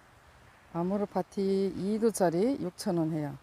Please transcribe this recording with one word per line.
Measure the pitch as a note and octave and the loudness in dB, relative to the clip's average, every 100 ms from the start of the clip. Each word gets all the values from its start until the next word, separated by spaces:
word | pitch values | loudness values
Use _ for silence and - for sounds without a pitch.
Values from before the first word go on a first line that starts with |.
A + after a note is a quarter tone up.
| - - - - - - - | -20 -20 -20 -20 -20 -20 -10
아모르 | E3+ F3+ G3+ G3+ | -4 -2 -2 -2
파티 | F#3 F3+ - G3 G3 G3 - | -2 -2 -2 0 2 0 -2
이 | F#3+ G#3+ | -2 2
도짜리 | A3+ G3 F3+ E3 A3+ C#4 | 2 4 2 4 2 0
육천 | F3+ - G#3+ E3+ | -4 -6 -2 0
원 | D#3+ | 0
해요. | D#3+ D3 C#3 | -2 -4 -8